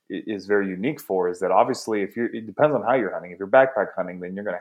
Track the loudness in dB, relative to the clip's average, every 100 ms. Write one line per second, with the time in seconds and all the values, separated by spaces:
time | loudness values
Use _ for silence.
0 | -10 -8 -6 -6 0 0 0 -2 -4 -4
1 | -2 0 0 -2 2 4 4 0 -2 -2
2 | -2 -2 -4 -4 -8 2 2 2 2 2
3 | 0 -4 -8 -10 4 6 6 2 -2 -2
4 | -6 -6 -8 -6 -6 -6